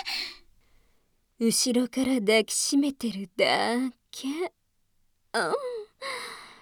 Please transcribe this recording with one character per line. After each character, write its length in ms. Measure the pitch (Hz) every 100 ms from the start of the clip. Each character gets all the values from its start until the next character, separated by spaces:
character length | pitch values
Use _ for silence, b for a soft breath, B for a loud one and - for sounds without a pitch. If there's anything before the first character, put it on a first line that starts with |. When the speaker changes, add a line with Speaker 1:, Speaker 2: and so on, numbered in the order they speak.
| - B B B B _ _ _ _ _ _ _ _ -
Speaker 1:
え？ 60 | 226
Speaker 2:
後 360 | - 262 240
ろ 60 | 247
か 160 | 254
ら 160 | 262 262
抱 240 | 202 220
き 80 | 220
し 240 | - - 277
め 160 | 285
て 180 | 277 233
る 180 | 190 196 -
だ 540 | - 247 208 240 262 - -
け。 160 | - 269
う 20 | 302 349 _ _ _ _ _ _ _ _ 440
ん。 140 | 170 494 508 480 415 - 539 508 B B B B